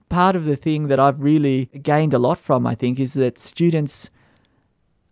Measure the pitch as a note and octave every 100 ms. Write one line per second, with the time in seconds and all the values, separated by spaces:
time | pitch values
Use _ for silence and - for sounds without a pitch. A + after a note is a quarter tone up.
0 | - F3 F3+ F#3 D#3 C#3 E3 D3+ D3 C3+
1 | C#3 C#3 C#3+ D3+ C#3+ C3 B2+ C#3+ D3 D3
2 | D#3 C3 B2 F3 - C3 A#2+ A#2 B2 B2+
3 | C3 C#3 B2+ - - - E3+ E3 C#3+ -
4 | - _ _ _ _ _ _ _ _ _
5 | _